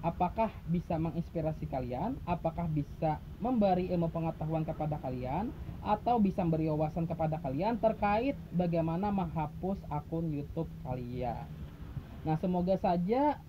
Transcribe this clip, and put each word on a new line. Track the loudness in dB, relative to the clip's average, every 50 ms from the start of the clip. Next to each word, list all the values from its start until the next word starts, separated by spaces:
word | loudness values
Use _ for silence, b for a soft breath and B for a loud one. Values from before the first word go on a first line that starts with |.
| -2
Apakah | -2 0 2 0 0 2 0 0 0 0 -6 -2 0
bisa | 0 0 0 0 -2 0
menginspirasi | 0 -2 -2 -4 -6 -4 -4 -2 -2 -2 -2 -2 -6
kalian? | -4 -4 -4 -4 -2 -4 -2 -2 -4 -4 -4 -2 -2
Apakah | -2 0 0 -4 -2 -2 -2 0
bisa | 0 0 -2 -2 -4 0 0 0 0 0 -4 -10 -10 -4
memberi | -2 0 4 4 6 6 6 4 2 2
ilmu | 2 2 2 0 0
pengetahuan | 0 -2 -2 -2 -2 -2 -2 0 0
kepada | 0 -2 -2 -2 -2 -2 -2 -2
kalian? | -2 -4 -4 -4 -4 -2 -2 -2 -2 -2 -4 B B B B B
Atau | 0 0 0 2 4 2 4 6
bisa | 4 4 4 2 2
memberi | 2 4 4 2 2
wawasan | 2 2 0 0 0 -2 -2 -2
kepada | 0 0 0 0 0 0
kalian | -2 -2 0 2 2 2 0 4
terkait | 2 2 2 4 2 4 4 4 2 2 0 -2 -6 -2 0
bagaimana | 2 2 4 4 2 2 2 2 2 0 2
menghapus | 2 0 0 0 0 -2 -2 -2 -4 -4 -2 -2 -2 -2 -4 -4
akun | -4 -4 -4 -2 -2 -2 -2 0
YouTube | -2 -2 -4 -4 -4 -4 -4 -4 -6 -10 -6
kalian? | -6 -4 -4 -4 -6 -4 -2 -2 -2 -2 -4 -6 -10 -10 -10 -10 -12 -10 -12 -12 -8 -8 -10 -10 -10 -12 -6
Nah, | 0 0 2
semoga | 2 2 2 2 2 4 4 2
saja | 4 4 4 4 4 4 4 4 4 6 4 4 2 -6